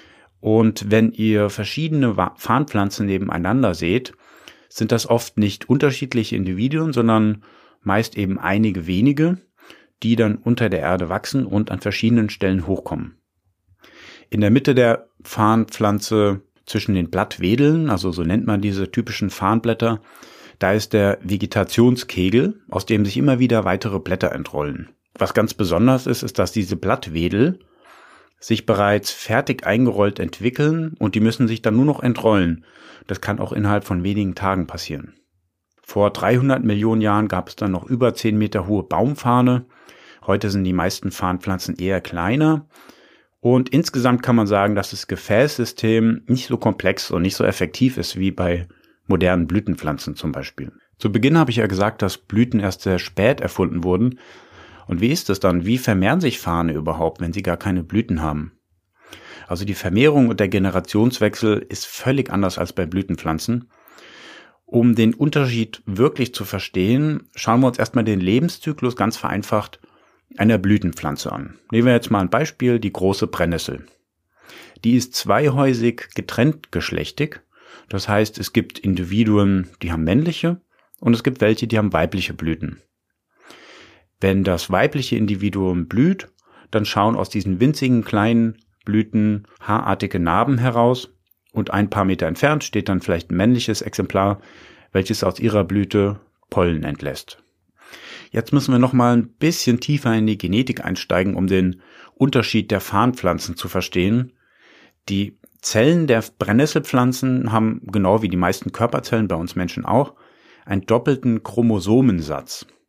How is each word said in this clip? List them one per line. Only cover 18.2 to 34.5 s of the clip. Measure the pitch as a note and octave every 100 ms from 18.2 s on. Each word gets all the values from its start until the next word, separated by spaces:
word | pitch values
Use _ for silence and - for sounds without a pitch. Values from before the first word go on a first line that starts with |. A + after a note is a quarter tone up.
nennt | E2 G#2 G#2+
man | G#2
diese | G2+ F#2+ F#2
typischen | - A2+ - G2+
Farnblätter, | - F#2+ A2+ A#2 A2+ A#2 A2 - - - - - -
da | F#2
ist | G#2+ -
der | G#2+ G2+ G2
Vegetationskegel, | F2+ G2+ G2+ G#2+ F#2 - A#2+ B2 - - F#2 A2+ F3 G#3+ -
aus | - -
dem | G#2+
sich | G2+ A2+
immer | C#3 B2
wieder | B2+ A2+
weitere | F#2+ F#2+ A2 G2
Blätter | - F#2 -
entrollen. | C#2 D2 C#2+ D2 C2+ - _ _
Was | - G#2+
ganz | A#2 G#2+
besonders | - F#2+ E2+ B2 C3 C3
ist, | A#2+
ist, | - -
dass | F2+
diese | A2 F#2 F#2+
Blattwedel | - A#2+ - D#2+ F2 G2 D3 F3+ _ _ _ - - _ _ _
sich | - A2+ -
bereits | G2+ G2+ G#2 G2+
fertig | - - A#2 C#3+ A#2+ -
eingerollt | A2 B2+ G2+ G#2 G2+
entwickeln | F2 - G#2+ B2 D3 E3 D#3+ D#3+
und | G#2+
die | G#2+
müssen | A2 A2+ A#2
sich | A2+
dann | A2+ A2
nur | D3
noch | C#3
entrollen. | B2+ A2 A2+ G#2 F2 E2 - - - - -
Das | F#2
kann | - G#2+
auch | G2+
innerhalb | - G2+ G#2
von | - F#2
wenigen | F#2 G2+ G2
Tagen | F2+ G2